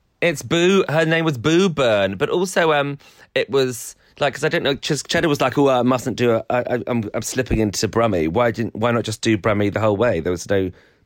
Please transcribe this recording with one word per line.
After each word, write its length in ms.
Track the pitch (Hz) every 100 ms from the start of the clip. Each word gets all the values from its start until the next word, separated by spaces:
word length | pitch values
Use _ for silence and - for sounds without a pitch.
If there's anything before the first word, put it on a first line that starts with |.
| _ -
It's 220 | 170 147
Boo. 420 | 113 170 180 196 -
Her 160 | 156 160
name 200 | 165 160
was 120 | 123
Boo 320 | 151 170 196
Burn, 460 | 147 120 104 98 92
but 120 | 143
also, 440 | 180 190 196 160
um, 240 | 147 143 143 - - - 135
it 120 | -
was 440 | 135 127 113 - - _ -
like, 140 | 143 127
'cause 80 |
I 60 | 151
don't 120 | 170
know, 140 | 139 135
Ch-, 280 | - 143 -
Cheddar 200 | 170 160
was 120 | 139
like, 160 | 131 143
"Oh, 80 | 139
I 120 | 127
mustn't 340 | 123 127 123 104
do 180 | 120 113
it. 80 | -
I, 100 | 123
I, 240 | - 123 -
I'm, 220 | 120 107
I'm 80 | 113
slipping 360 | - 127 123 110
into 280 | 107 - 104
Brummy. 400 | 113 113 90 80
Why 220 | 101 120
didn't, 240 | 113 107 104
why 160 | 120
not 120 | 117
just 180 | 107 -
do 160 | 117 107
Brummy 320 | 113 104 101
the 100 | 104
whole 180 | 107 101
way?" 220 | 120 85
There 120 | 85
was 160 | 87 -
no, 220 | 98 92 - _ _